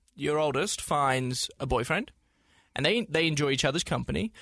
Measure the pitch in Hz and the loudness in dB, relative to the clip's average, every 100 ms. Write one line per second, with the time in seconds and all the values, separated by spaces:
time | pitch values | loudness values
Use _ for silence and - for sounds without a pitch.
0 | _ - 143 151 151 135 196 - - 147 | _ -6 -2 2 2 0 -2 -2 -2 2
1 | 139 131 127 123 - - 131 123 120 160 | 2 2 0 -4 -6 -6 0 0 2 -2
2 | 277 - _ _ _ _ _ - 151 226 | -2 -12 _ _ _ _ _ -2 2 2
3 | 220 160 165 151 147 135 147 135 - 127 | 0 2 2 2 2 2 0 0 -2 -4
4 | 123 139 220 - | -2 -4 -4 -8